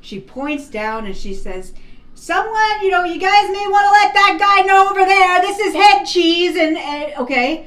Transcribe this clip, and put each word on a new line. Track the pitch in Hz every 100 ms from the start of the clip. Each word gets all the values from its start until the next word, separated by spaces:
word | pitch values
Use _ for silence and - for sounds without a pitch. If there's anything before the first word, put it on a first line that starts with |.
She | - 208
points | - 247 285 294 -
down | 214 214 220 208
and | 190
she | 208
says, | 190 202 185 - - - - -
Someone, | - - 349 427 440 440 427
you | 381
know, | 359
you | 359 339
guys | 370 403 415
may | 392 403
wanna | 403 403
let | 403 403
that | 403 403 349
guy | 403 392 381
know | 392 392
over | 392
there. | 381 392 370 359
This | 370 403
is | 403
head | 311 403 403
cheese, | 403 359 330 339 349 330
and, | 320 320
and, | - 294 302 294
okay? | 254 262 254 320